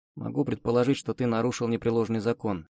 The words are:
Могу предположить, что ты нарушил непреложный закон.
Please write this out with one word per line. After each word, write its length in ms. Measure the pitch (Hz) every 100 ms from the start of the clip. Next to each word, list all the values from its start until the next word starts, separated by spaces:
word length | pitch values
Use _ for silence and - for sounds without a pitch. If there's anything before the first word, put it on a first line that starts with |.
| _ -
Могу 300 | 110 123 143
предположить, 520 | 117 - 120 123 139
что 180 | - 110
ты 100 | 123
нарушил 420 | 113 120 - 117
непреложный 520 | 117 117 113 110 113
закон. 480 | 107 117 110 92 78